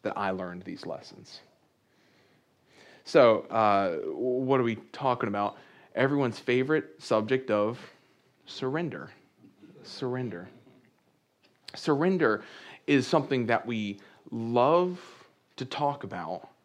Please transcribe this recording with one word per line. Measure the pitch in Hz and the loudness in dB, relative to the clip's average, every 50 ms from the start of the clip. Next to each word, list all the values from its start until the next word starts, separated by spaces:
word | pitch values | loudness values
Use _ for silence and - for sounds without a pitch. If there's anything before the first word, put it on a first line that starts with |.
that | - 107 - | -6 -6 -4
I | - 101 95 | -2 -2 -2
learned | 95 92 92 90 87 90 | -2 -4 -6 -8 -10 -10
these | 92 - 87 - - | -10 -10 -12 -10 -8
lessons. | 85 82 - - - - - - - - - - _ _ _ _ _ _ _ _ _ _ _ _ _ _ _ _ _ _ _ _ _ _ _ _ _ _ - - - - - _ | -10 -10 -10 -12 -18 -20 -20 -20 -20 -20 -20 -20 _ _ _ _ _ _ _ _ _ _ _ _ _ _ _ _ _ _ _ _ _ _ _ _ _ _ -20 -20 -20 -20 -20 _
So, | - - 156 131 117 110 - - - | 4 8 8 10 10 8 6 2 -2
uh, | - 113 110 104 101 98 98 92 85 76 - - | 2 4 4 6 6 4 4 2 -2 -2 -4 -6
what | 71 76 120 127 123 127 135 127 135 131 | -6 -4 -2 -2 -2 -2 0 2 2 2
are | |
we | 123 117 113 107 - - | 2 0 -2 -4 -8 -18
talking | - - 143 131 123 120 - 110 | -12 -4 0 0 0 0 -2 -4
about? | 101 101 101 104 - - - - - - - _ _ | -2 -2 -2 -2 -4 -8 -20 -20 -20 -20 -20 _ _
Everyone's | - 127 135 143 143 139 120 110 - | 0 2 2 2 0 0 0 -2 -4
favorite | - - 123 127 131 139 156 151 - - - - | -2 0 0 2 2 2 0 -2 -2 -6 -16 -18
subject | - - 120 110 110 110 131 131 131 - | -2 0 0 0 2 2 0 -2 0 0
of | 107 104 104 110 120 123 - - - _ _ _ _ _ _ _ _ _ _ | 0 0 0 0 -2 -6 -14 -20 -20 _ _ _ _ _ _ _ _ _ _
surrender. | - - - 135 127 135 160 175 151 104 87 - - - - _ _ _ _ - - _ _ - - - - | -16 -12 -6 -6 -4 -4 -4 -4 -6 -8 -10 -14 -16 -18 -20 _ _ _ _ -20 -20 _ _ -20 -20 -20 -20
Surrender. | - - - - 139 127 123 127 127 117 92 87 90 - - - _ - _ _ _ _ _ _ _ _ _ _ _ _ _ _ _ _ _ _ _ - - | -20 -18 -10 -8 -6 -4 -4 -4 -4 -6 -8 -10 -14 -16 -20 -20 _ -20 _ _ _ _ _ _ _ _ _ _ _ _ _ _ _ _ _ _ _ -20 -18
Surrender | - - - 151 139 160 185 190 175 160 117 107 101 - - - - - - - - _ | -6 0 0 0 2 2 0 2 2 2 2 2 0 -4 -14 -20 -20 -20 -20 -20 -12 _
is | - 147 135 123 | 2 2 2 4
something | - - 156 131 - 139 127 120 | 2 0 0 0 0 -2 -2 2
that | 110 117 - - | 2 0 0 0
we | 120 120 110 107 101 98 98 - - - - _ - | -4 -6 -4 -4 -6 -8 -10 -14 -20 -20 -20 _ -12
love | - 117 113 117 120 120 123 139 160 175 180 180 180 180 - - - - - _ _ _ _ _ _ | -8 -8 -6 -2 2 4 4 6 4 4 2 0 -4 -8 -14 -20 -20 -20 -20 _ _ _ _ _ _
to | - 131 | -12 -10
talk | - - - 151 143 139 - - | -8 -6 -4 -4 -4 -4 -4 -10
about | 95 95 90 85 80 90 87 - - _ _ | -12 -10 -10 -8 -8 -10 -10 -12 -18 _ _